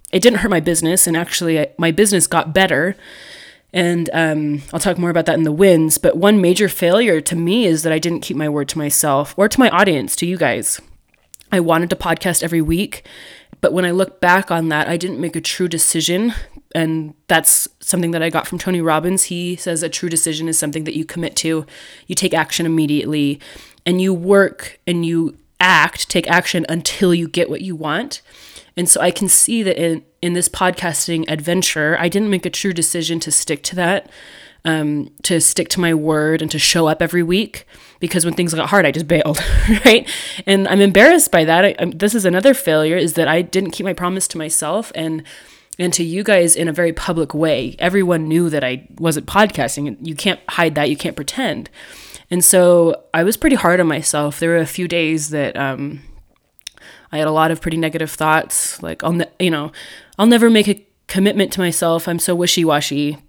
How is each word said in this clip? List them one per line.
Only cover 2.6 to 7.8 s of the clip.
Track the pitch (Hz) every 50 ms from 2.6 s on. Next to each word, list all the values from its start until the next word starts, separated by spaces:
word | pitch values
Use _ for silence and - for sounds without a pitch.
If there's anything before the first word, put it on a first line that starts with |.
| 190 185 - 131 160 185 202 - - - - - - - - - - - - _ _ _ -
And, | 175 175 175 175 170 165 - -
um, | 165 165 156 156 156 151 147 147 143 139 -
I'll | - 165
talk | - 196 175 180
more | 175 175
about | 165 170 160
that | 175 151 160
in | 160
the | 151
wins, | 151 156 196 196 175 160 160 156 - -
but | - - - 170
one | 185 202 214 208
major | 180 170 185 190 208 185
failure | - - 185 170 180 220 240 214 170 156
to | 151 - 175
me | 165 170 170 196 247 233
is | 180 165 156